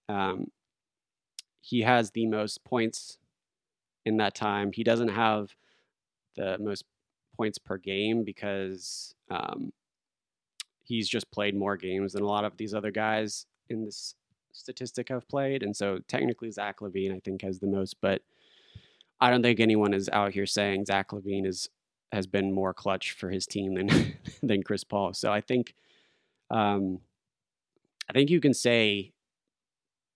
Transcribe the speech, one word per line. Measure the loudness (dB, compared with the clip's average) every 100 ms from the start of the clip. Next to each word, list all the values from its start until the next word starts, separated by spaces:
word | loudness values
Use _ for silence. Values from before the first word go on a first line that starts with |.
| -4
Um, | 0 0 0 -6 _ _ _ _ _ _ _ _ -20 -20 _
he | -4 2
has | 6 6 4
the | 0 0
most | 0 -2 -6
points | -2 2 2 -2 -12 -18 _ _ _ _ _ _ _ _
in | 0 2
that | 2
time. | 0 -2 0 -2
He | 0
doesn't | 2 4 2
have | 2 2 2 -2 _ _ _ _ _ _ _ _
the | -6 -4 -2
most | -4 -6 -10 _ _ _ _ -4
points | -4 -4
per | -8 -8
game | -4 -2 2 0
because, | -2 -4 -4 -4 -4 -8 -10 -12 -14 _ -8
um, | -6 -4 -6 -8 -12 _ _ _ _ _ _ _ -18 -18 _
he's | -6 -4 0
just | -2 -4
played | -2 -2
more | 0 -2 -2
games | -2 -2 -2
than | -2
a | 0
lot | 0
of | -2 -4
these | -6
other | -4 -4
guys | -2 0 0 -2 -6 -14 _ -10
in | -8
this | -8 -10 -14 -16 _ _ _
statistic | -20 -16 -12 -10 -8 -6
have | -6 -4
played. | -2 -2 -2
And | -4 -2
so | -2 -2 -2
technically | 0 0 -2 -6
Zach | -6 -6 -6
LaVine, | -6 -2 -2
I | -4
think, | -6 -6
has | -6 -4
the | 0
most, | 0 -2 -2
but | 0 0 _ _ _ _ _ -20 -20 _ _ 2
I | 4
don't | 6
think | 4 4
anyone | 6 6 4
is | 2 2
out | 2 2
here | 0 -2
saying | 0 0 0 0
Zach | 0 0
LaVine | -6 -4 -2 -2
is, | -4 -8 _ _ _ -8
has | -4 -2
been | 0 0
more | 0 0
clutch | -2 -2 -2 -4
for | -6 -4
his | -4 -4
team | -4 -2
than, | 0 4 4 2 -4 -12
<laughs> | -6
than | 0 0
Chris | 0 -4
Paul. | -2 -2 -2
So | -2 0
I | 0
think, | 0 0 0 -6 _ _ _ _ _ _ -4
um, | 0 2 2 -2 -4 _ _ _ _ _ _ _ _ _ -18 -2
I |
think | 4 6
you | 6
can | 4
say | 4 4 6 4 2 -4 _ _ _ _ _ _ _ _ _ _